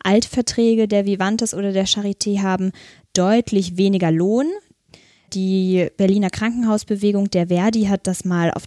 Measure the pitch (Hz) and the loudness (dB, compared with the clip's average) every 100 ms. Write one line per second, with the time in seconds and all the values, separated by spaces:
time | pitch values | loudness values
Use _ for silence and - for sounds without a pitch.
0 | 185 208 - 254 233 - 233 226 214 208 | 0 2 2 -4 -2 0 2 2 2 0
1 | 202 190 190 226 226 - 202 190 190 208 | 0 -2 -2 -2 -4 -4 -2 0 0 -2
2 | 202 196 208 202 190 185 190 - - - | -4 -4 -4 -2 0 0 -2 -6 -16 -20
3 | _ - 185 226 240 196 180 175 196 190 | _ 0 2 2 2 -2 -2 0 0 2
4 | 170 160 190 233 311 403 - _ _ - | 2 2 2 0 -2 -6 -12 _ _ -20
5 | _ _ _ 190 190 190 185 185 170 - | _ _ _ -4 0 0 2 2 0 0
6 | 190 202 190 - 220 240 226 214 - 202 | 2 2 0 -2 -2 0 0 0 -2 -2
7 | 208 202 202 180 175 175 214 226 202 196 | 0 0 0 0 0 2 2 0 0 0
8 | 190 180 185 175 170 - | -2 -4 -2 0 0 -2